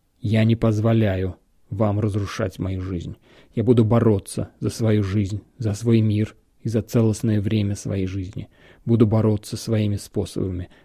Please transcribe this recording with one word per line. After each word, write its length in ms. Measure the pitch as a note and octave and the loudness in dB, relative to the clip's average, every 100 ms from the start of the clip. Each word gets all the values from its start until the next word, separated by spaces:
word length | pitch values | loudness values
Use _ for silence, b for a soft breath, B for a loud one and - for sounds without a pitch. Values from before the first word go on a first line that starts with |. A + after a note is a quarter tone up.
| _ _ | _ _
Я 220 | G#2 A2 | -2 2
не 120 | A2+ A2+ | 2 2
позволяю 800 | A2+ G#2+ A2+ A2+ G#2+ F#2+ F#2 - _ _ _ | 2 2 2 2 2 0 -4 -8 _ _ _
вам 300 | G#2 G#2+ G2+ | -2 0 0
разрушать 600 | G#2 G2+ G2 - G#2 - | 0 -2 -4 -4 -6 -4
мою 220 | F#2+ F#2+ | -6 -6
жизнь. 360 | F#2 F2+ E2+ - b b b B2+ | -6 -6 -8 -14 b b b -2
Я 80 | |
буду 200 | G#2+ A#2+ A2 | 4 4 4
бороться 680 | A#2 A2+ G2 - - - _ | 4 4 2 -2 -8 -8 _
за 100 | G#2+ | -6
свою 340 | - A2 G#2+ | -2 0 2
жизнь, 400 | F#2+ G#2 G2 G2+ - - | 2 0 -2 -6 -12 -6
за 160 | A2+ | -6
свой 280 | G#2 A#2 A2+ | -2 2 2
мир 340 | A2 G#2 G#2+ - _ _ | 4 0 -2 -6 _ _
и 80 | A2+ | -4
за 120 | A2+ | -4
целостное 600 | - A#2+ A2+ G#2+ A#2 G#2+ | 0 2 2 2 0 0
время 340 | G2+ G#2+ G2+ G2+ | 0 0 -2 -4
своей 320 | A2 G2 F#2 | -6 -4 -4
жизни. 420 | G2 F#2 - G#2 b b b - | -6 -8 -10 -14 b b b 0
Буду 220 | A#2 A2 | 4 4
бороться 500 | A2 G#2+ G#2+ - A2 | 4 2 0 -4 -10
своими 380 | - A2 G#2 G2 | -2 0 0 -2
способами. 760 | - G#2 F#2 - G2 F2+ F2+ b | -6 -6 -6 -6 -6 -6 -10 b